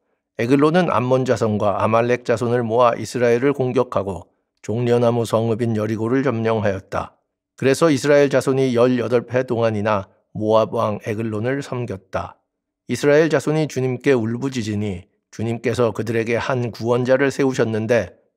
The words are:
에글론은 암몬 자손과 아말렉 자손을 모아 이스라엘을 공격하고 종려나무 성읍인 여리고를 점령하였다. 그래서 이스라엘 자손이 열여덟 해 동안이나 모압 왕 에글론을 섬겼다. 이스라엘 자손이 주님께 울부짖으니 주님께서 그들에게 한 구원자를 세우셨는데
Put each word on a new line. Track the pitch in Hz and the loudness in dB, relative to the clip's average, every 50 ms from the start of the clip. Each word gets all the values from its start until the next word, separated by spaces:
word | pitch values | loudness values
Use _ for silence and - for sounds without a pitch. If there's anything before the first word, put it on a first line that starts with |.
| _ _ _ _ _ _ _ - | _ _ _ _ _ _ _ -6
에글론은 | 117 117 139 139 143 156 160 185 180 151 | 0 2 4 4 4 4 4 2 2 2
암몬 | - 107 123 127 131 131 131 | 0 0 2 2 2 0 2
자손과 | 120 120 101 113 110 107 101 107 104 95 98 104 | 0 0 0 0 -2 0 0 0 -2 0 0 0
아말렉 | 107 110 113 120 120 123 120 - | 2 2 2 2 2 0 -2 0
자손을 | - 117 104 120 117 120 123 120 | -2 -2 0 0 -2 0 -2 -2
모아 | 110 110 123 123 120 117 | 0 2 2 2 2 2
이스라엘을 | - 113 - - 127 123 120 117 120 127 143 135 | 0 -8 -8 -2 0 2 2 2 2 2 0 0
공격하고 | - 131 127 113 127 123 127 - 101 98 98 92 82 - _ _ _ _ _ _ _ - | 0 -4 -2 0 -2 -2 0 -2 -4 -4 -4 -8 -10 -12 _ _ _ _ _ _ _ -8
종려나무 | - 107 120 123 120 120 120 120 117 120 120 113 | -6 -4 -2 0 2 2 4 4 2 2 0 -2
성읍인 | 104 - 110 113 117 113 104 120 113 110 | 0 0 0 0 0 -2 -2 -2 -2 -2
여리고를 | 107 107 107 113 104 110 117 127 135 135 | -2 -2 -4 -4 -4 -2 -2 0 0 0
점령하였다. | 139 117 113 113 110 113 110 101 104 92 95 - _ - - - - _ _ _ _ _ _ _ _ _ | 0 -2 0 0 0 0 0 0 0 -2 -2 -8 _ -8 -8 -8 -8 _ _ _ _ _ _ _ _ _
그래서 | - - 135 135 - 165 165 | -2 0 2 2 4 4 2
이스라엘 | 147 123 135 143 147 143 143 135 | 2 2 2 4 4 6 4 4
자손이 | 131 131 120 139 131 135 135 131 120 | 2 0 0 2 0 0 0 2 4
열여덟 | 117 120 127 127 123 110 113 123 120 - - | 4 4 4 2 0 0 0 0 0 0 0
해 | 120 127 131 | -2 -2 0
동안이나 | - 123 113 113 113 110 104 101 110 107 98 95 - _ _ _ _ | 0 -2 0 0 0 0 0 0 0 0 0 -2 -8 _ _ _ _
모압 | _ - 107 107 110 110 110 90 - | _ -6 0 2 4 4 2 2 0
왕 | 117 110 110 104 98 - | -2 -2 -2 -4 -6 -6
에글론을 | 120 107 104 113 113 107 104 110 123 135 139 | -8 -6 -6 -6 -6 -6 -4 -4 -4 -4 -6
섬겼다. | 139 - 131 123 123 101 98 95 - _ - 104 87 92 - _ _ _ _ _ _ _ _ _ _ | -6 -8 -8 -8 -8 -8 -10 -12 -12 _ -8 -8 -8 -8 -14 _ _ _ _ _ _ _ _ _ _
이스라엘 | - 127 - - 143 143 151 170 151 | -8 -6 0 2 4 6 6 4 4
자손이 | 160 139 - 156 151 156 156 | 2 0 0 0 -2 -2 -2
주님께 | 135 - 127 127 127 123 120 - 139 135 | -2 -4 -4 -4 -4 -4 -2 0 2 2
울부짖으니 | 123 110 113 117 123 127 139 131 127 104 110 104 101 107 104 92 87 - _ _ _ _ _ | 2 0 -2 -4 -4 -6 -6 -4 -4 -4 -4 -4 -4 -4 -4 -6 -8 -12 _ _ _ _ _
주님께서 | - - 110 117 117 117 - 123 113 120 123 110 | -10 -6 -6 -4 -4 -4 -4 -2 0 2 0 0
그들에게 | 101 - 117 110 113 117 110 113 117 | 0 -4 -6 -4 -2 -2 -2 -2 -2
한 | 110 - - 135 123 120 117 | -2 -2 -2 -4 -2 -4 -6
구원자를 | 98 - 110 117 120 123 123 120 131 131 143 135 | -8 -6 -2 -2 0 0 2 2 2 2 2 0
세우셨는데 | - - 143 131 127 131 120 113 110 107 110 110 123 113 95 - - _ _ _ _ | 0 0 -2 0 2 0 0 0 0 -4 0 2 2 0 0 -2 -10 _ _ _ _